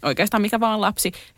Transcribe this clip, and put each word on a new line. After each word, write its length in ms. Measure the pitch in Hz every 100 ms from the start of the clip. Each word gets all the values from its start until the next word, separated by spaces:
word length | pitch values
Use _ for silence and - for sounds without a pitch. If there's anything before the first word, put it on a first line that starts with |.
oikeastaan 400 | 151 131 208 220
mikä 180 | 208 226
vaan 200 | 226 214
lapsi 320 | 196 - 185 - -